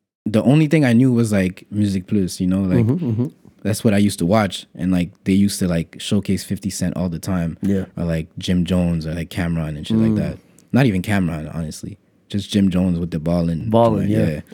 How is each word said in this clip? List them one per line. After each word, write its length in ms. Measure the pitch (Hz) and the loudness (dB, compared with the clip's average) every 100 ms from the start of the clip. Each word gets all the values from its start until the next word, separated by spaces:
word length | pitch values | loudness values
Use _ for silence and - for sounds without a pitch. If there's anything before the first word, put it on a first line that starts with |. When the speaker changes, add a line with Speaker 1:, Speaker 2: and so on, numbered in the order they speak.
| _ _ - | _ _ -2
Speaker 1:
the 160 | 107 | 0
only 240 | 107 147 156 | 4 4 4
thing 180 | 160 135 | 4 4
I 80 | |
knew 180 | 117 131 | 6 4
was, 200 | 117 113 | 2 2
like, 340 | 104 92 90 - | 2 0 -2 -8
Music 360 | 104 104 95 87 | -2 0 -2 -2
Plus, 320 | 107 90 - | -2 -2 -2
you 80 | 92 | 0
know? 140 | 95 | 0
Like, 240 | 95 104 113 | 2 2 2
Speaker 2:
Mm-hmm, 240 | 165 143 | 0 0
mm-hmm. 160 | 107 123 - _ _ | -2 -2 -6 _ _
Speaker 1:
that's 200 | 98 95 | -4 0
what 100 | 117 | 2
I 40 | 101 | 4
used 220 | 101 - | 2 2
to 60 | 85 | 2
watch, 400 | 110 101 - - - | 2 2 -4 -14 -6
and, 160 | 90 | 0
like, 200 | 90 87 - - | 0 -2 -4 0
they 80 | |
used 260 | 95 101 - | 2 2 0
to, 80 | 92 | -2
like, 300 | 85 80 - | -2 -4 -8
showcase 440 | - 104 98 95 | -2 -2 0 -4
fifty 260 | - 98 98 | -4 -6 -6
Cent 260 | - 90 - | -4 -4 -2
all 140 | 90 | -4
the 100 | 80 | -4
time. 380 | - 92 85 76 | -4 -4 -4 -4
Speaker 2:
Yeah. 240 | 98 98 95 - | -2 -2 -4 -4
Speaker 1:
Or, 80 | 87 | -4
like, 240 | 80 80 - | -4 -6 -8
Jim 260 | - 90 | -2 0
Jones 420 | 85 90 87 85 78 | 2 0 0 0 -4
or, 80 | |
like, 160 | 82 82 | -6 -8
Cameron 460 | - 85 82 78 76 | -6 -4 -2 -4 -6
and 100 | 82 | -2
shit 120 | 110 | 0
like 140 | 110 | 2
Speaker 2:
Mm. 60 | 107 | 0
Speaker 1:
that. 200 | 92 - _ _ _ | -2 -6 _ _ _
Not 140 | 117 135 | 2 2
even 160 | 92 | 2
Cameron, 480 | 87 101 87 80 78 | 0 0 0 -4 -8
honestly. 440 | 76 80 - 85 95 _ _ - | -8 -8 -8 -14 -16 _ _ -10
Just 200 | 101 95 | -8 -2
Jim 200 | 104 98 | 2 2
Jones 280 | 90 92 85 | 2 0 0
with 120 | 85 | -4
the 80 | 82 | -4
Ballin'. 500 | 78 87 85 82 113 | -2 0 0 -2 0
Speaker 2:
Ballin', 380 | 117 117 104 98 | 2 4 2 0
Speaker 1:
Yeah. 180 | 110 110 | 2 0
Speaker 2:
yeah. 140 | 76 - | -2 -8